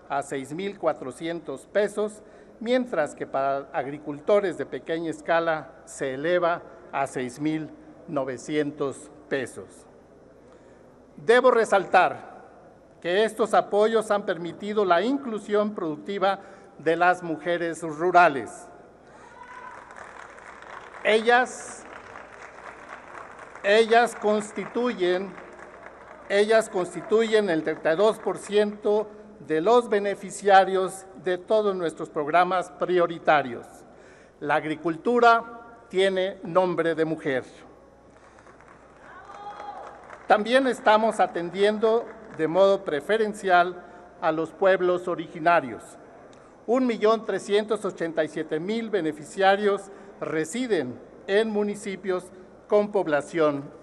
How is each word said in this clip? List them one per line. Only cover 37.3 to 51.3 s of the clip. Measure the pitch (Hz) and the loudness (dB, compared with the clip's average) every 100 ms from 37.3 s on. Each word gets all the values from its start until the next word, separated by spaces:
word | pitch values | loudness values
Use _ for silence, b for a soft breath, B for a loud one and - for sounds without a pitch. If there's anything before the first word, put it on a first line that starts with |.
| 131 - - - - - - - - B B - - - - - - - 370 392 403 415 - - - - - - - - | -4 -6 -16 -20 -20 -20 -20 -20 -20 B B -20 -20 -20 -20 -20 -20 -20 -20 -20 -18 -16 -14 -14 -14 -16 -18 -20 -6 2
También | 214 220 262 262 | 2 4 2 2
estamos | 220 214 214 220 214 | 0 4 4 4 0
atendiendo | 180 175 170 185 202 214 220 226 - - - - | -2 -2 -4 0 0 2 2 0 -2 -14 -14 -4
de | 156 | 0
modo | 175 196 196 | 4 4 4
preferencial | 180 147 143 220 214 208 190 175 175 180 - B B - | 0 -4 0 0 0 -2 4 4 4 -2 -16 B B -6
a | 165 | -2
los | 160 156 | -2 -4
pueblos | - 190 185 180 180 180 | 2 4 4 2 0 -2
originarios. | 165 165 170 160 165 131 92 - - - - - B B B - | -6 -8 -2 2 4 2 -8 -14 -20 -20 -20 -20 B B B 0
Un | 254 247 | 0 0
millón | 208 208 226 214 | 2 2 2 0
trescientos | 190 196 202 214 202 190 | -6 0 0 0 -4 -4
ochenta | 175 170 160 | -4 -4 -2
y | 156 | -4
siete | 165 156 156 | -4 -6 -6
mil | 180 226 226 | -4 -4 -2
beneficiarios | 196 156 147 147 190 190 202 208 196 - B B B | -2 -2 -6 -8 2 4 4 2 0 -4 B B B
residen | 147 156 156 240 254 180 123 120 - - | -6 -4 -4 -4 -2 -2 -2 -8 -16 -14
en | - | -2